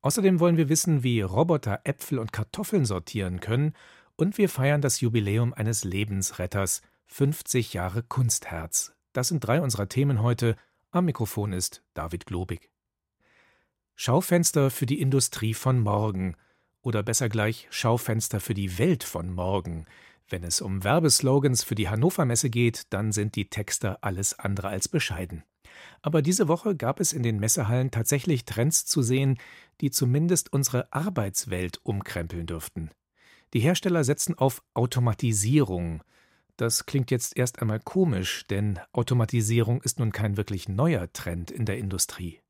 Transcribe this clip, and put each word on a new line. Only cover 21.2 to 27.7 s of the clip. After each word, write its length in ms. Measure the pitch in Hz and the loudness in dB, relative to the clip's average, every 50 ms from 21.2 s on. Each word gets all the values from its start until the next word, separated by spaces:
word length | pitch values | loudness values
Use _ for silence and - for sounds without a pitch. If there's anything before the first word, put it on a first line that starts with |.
| - 131 131 143 135 143 127 113 - | 4 4 4 4 4 2 0 0 0
für 100 | - 123 | -2 -2
die 140 | 107 104 82 | -2 -2 -2
Hannover 340 | 107 110 120 180 - - 160 | 0 2 2 2 2 2 0
Messe 260 | 123 117 113 - 127 | 2 2 0 0 0
geht, 340 | 110 120 123 117 117 - - _ | 2 2 2 2 2 -2 -8 _
dann 200 | - 98 104 110 | -4 -2 -2 -2
sind 240 | 104 104 104 107 - | 0 0 -2 -2 -2
die 140 | - 101 - | -4 -6 -4
Texte 520 | - - 101 - - - - 104 95 - | -4 -8 -6 -4 -4 -4 -2 -4 -4 -4
alles 380 | - 104 92 90 98 - - - | -4 -4 -4 -2 -4 -4 -4 -4
andere 300 | - 98 98 98 92 98 | -4 -4 -4 -2 -4 -4
als 180 | 101 95 - - | -4 -4 -4 0
bescheiden. 560 | - 156 - - - 80 92 82 - 80 - _ _ _ _ - - - - - - _ | 0 -2 0 0 -4 -4 -6 -8 -8 -12 -14 _ _ _ _ -20 -20 -20 -20 -20 -20 _
Aber 200 | - 147 156 160 | -6 0 2 2
diese 260 | 143 156 185 190 208 143 | 2 2 2 2 2 2
Woche 280 | 165 170 - 214 196 | 2 0 0 -2 -2
gab 240 | 143 - 117 139 - | 0 -2 -2 0 0
es 140 | 180 - - | -2 -2 0
in 100 | 151 120 | 0 0
den 160 | 117 110 104 | 0 0 0
Messehallen 520 | 104 107 - - 123 101 | 0 0 0 0 0 0